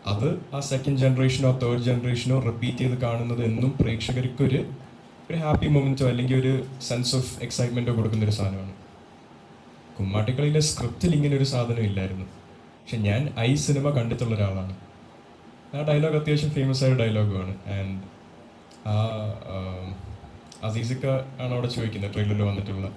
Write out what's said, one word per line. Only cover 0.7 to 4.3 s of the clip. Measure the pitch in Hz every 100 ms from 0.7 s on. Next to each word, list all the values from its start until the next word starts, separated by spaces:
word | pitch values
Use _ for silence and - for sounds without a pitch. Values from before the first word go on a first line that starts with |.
സെക്കൻഡ് | 131 143 139
ജനറേഷനോ | 135 127 131 127 131 127
തേർഡ് | 120 120 120
ജനറേഷനോ | 123 123 120 127 131 113
റിപ്പീറ്റ് | 107 123 123
ചെയ്ത് | 127 123 123
കാണുന്നത് | 117 120 120 117
എന്നും | 113 127 -
പ്രേക്ഷകർക്കൊരു, | - 113 - 127 127